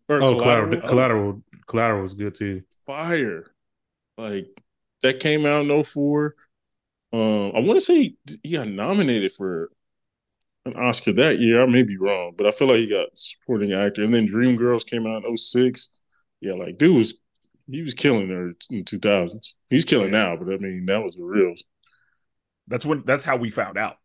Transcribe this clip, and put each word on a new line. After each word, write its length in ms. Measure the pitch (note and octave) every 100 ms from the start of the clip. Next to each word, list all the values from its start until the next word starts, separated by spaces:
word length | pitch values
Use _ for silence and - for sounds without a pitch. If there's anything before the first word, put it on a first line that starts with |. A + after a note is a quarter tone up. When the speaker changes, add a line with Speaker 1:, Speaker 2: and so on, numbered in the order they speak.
| -
Speaker 1:
or 140 | D3
Speaker 2:
Oh, 120 | C3+
Collateral, 340 | A#2+ B2 A#2+ G#2
Speaker 1:
Collateral? 180 | A#2 -
Speaker 2:
Collateral, 540 | B2 C3 A2 G2+ G2 - - -
Collateral 360 | A2+ A2+ G#2
was 120 | F#2+
good 200 | G2 G#2
too. 280 | - G2+ F#2+ - _ -
Speaker 1:
Fire. 580 | C#3 E3 E3 A#2 E2 - _ _ _ _ _ _ -
Like, 460 | A2+ G2+ F#2+ - - _ _ _
that 180 | C3 C3
came 260 | D#3 D3+ D3
out 180 | D3
in 60 | D3
oh 120 | D3
four. 520 | D3 D3 C#3+ D3 D3 - _ _ _ _ _ _ _
Um, 400 | A2+ A2 G#2+ G2+
I 60 | -
wanna 200 | D#3 F4+
say 220 | - E4+
he, 140 | C4+ - - -
he 80 | D3+
got 160 | E3 G#3+
nominated 640 | G2 B2 G3+ D3 A#2 F#2+
for 380 | - F#2+ E2 E2 _ _ _ _ _ _ _ _ _ B2+
an 100 | -
Oscar 360 | B2 A2+ -
that 240 | G2+ D#3 A2+
year. 240 | A#2 A#2
I 40 | C3
may 160 | B2
be 140 | A2 F#2+
wrong, 380 | G2 F#2+ F2 E2+
but 100 | G#2
I 40 |
feel 180 | - C3+
like 100 | A#2
he 100 | A2
got 180 | - -
supporting 580 | - - - - A2+ G2+
actor. 320 | F#2+ G2+ G#2
And 80 | A2
then 140 | A#2 G#2+
Dreamgirls 600 | A2 B2+ A#2+ A#2+ A#2+ -
came 200 | A#2 A2
out 180 | A2
in 60 | A2+
oh 60 | A#2
six. 540 | - B2 B2+ B2+ - _ _ _ _ _
Yeah, 140 | G2
like, 240 | F2+ F2 F#2
dude 180 | D#3+ D3
was, 240 | A2 - _ _ _ _ -
he 100 | C#3
was 140 | D#3
killing 340 | A#2+ C#3+ A#2 F#2+
there 240 | F#2 F2+ E2+ -
in 140 | A2+
two 140 | F2+ G2
thousands. 580 | G#2 G2+ F2 G#2+ - - -
He's 140 | A#2+
killing 280 | - B2+ G2
Speaker 3:
Yeah. 220 | A2 F#2+
Speaker 1:
now, 20 | E2
but 160 | F2
I 40 | F#2+
mean, 280 | G2 F#2 F#2
that 160 | G#2
was 120 | G2+ -
the 80 |
real. 300 | F2 G#2 F2+ E2+ - _ _ _ _ _ _ _ _ _ -
Speaker 3:
That's 180 | B2
when, 180 | D3 D3+ G#2+
that's 180 | C3+
how 120 | C3 C3
we 140 | A#2
found 280 | A#2 G2 F#2
out. 180 | G#2+ -